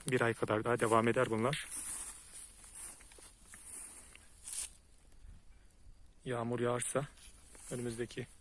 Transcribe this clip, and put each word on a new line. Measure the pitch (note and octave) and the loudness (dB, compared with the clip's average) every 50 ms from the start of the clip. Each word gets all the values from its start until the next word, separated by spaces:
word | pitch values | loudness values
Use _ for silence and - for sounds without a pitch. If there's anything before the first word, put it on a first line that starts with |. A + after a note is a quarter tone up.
| - - | 0 2
Bir | B2+ A#2+ | 4 4
ay | A#2+ A#2 A2+ | 4 4 4
kadar | - A#2 - G#2+ G#2+ A2 | 2 2 2 2 2 4
daha | A#2+ A#2+ A#2+ | 2 4 4
devam | B2 G#2+ A2+ A2+ A2+ A#2+ | 6 8 8 8 8 8
eder | A2+ C3 B2+ G#2+ | 6 6 4 4
bunlar. | A2+ A2 A2+ C3 D3+ - - - - - - - - - - - - - - - - - - - - - - - - - - - - - - - - - - - - - - - - - - - - - - - - - - - - - - - - - - - - - - - - - - - - - - - - - - - - - - - - - - - - - - - - - - - - - - | 4 2 2 2 0 -2 -4 -6 -8 -8 -6 -6 -6 -6 -8 -10 -12 -14 -16 -16 -16 -16 -16 -18 -18 -20 -20 -18 -16 -14 -14 -14 -14 -16 -18 -20 -20 -20 -20 -20 -20 -20 -20 -20 -18 -16 -14 -14 -12 -12 -12 -14 -14 -16 -18 -18 -20 -20 -20 -20 -20 -16 -10 -8 -6 -6 -6 -8 -10 -16 -20 -20 -20 -20 -20 -20 -20 -20 -18 -18 -18 -18 -20 -20 -20 -20 -20 -20 -20 -20 -20 -20 -20 -20 -20 -20 -20 -10 -6
Yağmur | C3 A#2+ A#2+ A#2 A#2 B2 A#2 | -4 -4 -2 -2 -2 0 0
yağarsa | A#2+ A#2+ A#2+ A#2+ B2 - - C3 D3 - - - - - - - - - - - - - | 2 2 2 0 0 0 0 0 -2 -2 -6 -16 -20 -20 -20 -20 -20 -20 -20 -16 -10 -6
önümüzdeki | C3+ A#2+ A#2+ A#2+ A2+ A#2 A#2+ - - B2+ A#2+ - - - | -4 -4 -2 -4 -4 -4 -6 -6 -6 -8 -10 -10 -14 -20